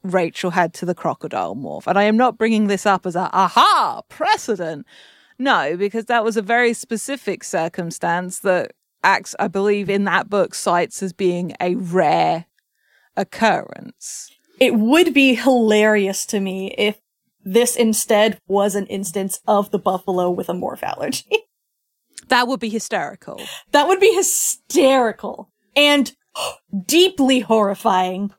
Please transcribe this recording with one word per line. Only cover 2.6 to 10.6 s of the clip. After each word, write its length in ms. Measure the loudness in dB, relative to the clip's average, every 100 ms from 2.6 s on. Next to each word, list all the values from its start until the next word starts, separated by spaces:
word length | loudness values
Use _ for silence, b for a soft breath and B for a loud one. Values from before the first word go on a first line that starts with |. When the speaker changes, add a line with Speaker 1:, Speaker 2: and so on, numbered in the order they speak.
| 0
Speaker 1:
this 180 | 0 0
up 200 | 0 -2
as 100 | -4
a, 140 | -2
"Aha, 680 | 0 2 4 4 4 0 -4 -14
precedent." 760 | -6 -2 -2 -2 -6 -6 -8 -14 b b b b -6
No, 360 | 0 2 0 -2
because 280 | -2 -4 -2
that 180 | 0
was 140 | 0 -2
a 40 |
very 320 | 0 2 2
specific 720 | 0 -6 -8 -6 -8 -6 -8
circumstance 960 | -6 -4 -4 -6 -8 -4 -2 -2 -4 -6
that 340 | 0 0 -2 _ _ _
Ax, 320 | 0 0 -2 -6
I 100 | -4
believe, 420 | 0 0 0 0
in 140 | -2 0
that 240 | 0 0
book 260 | -2 -2
cites 480 | -2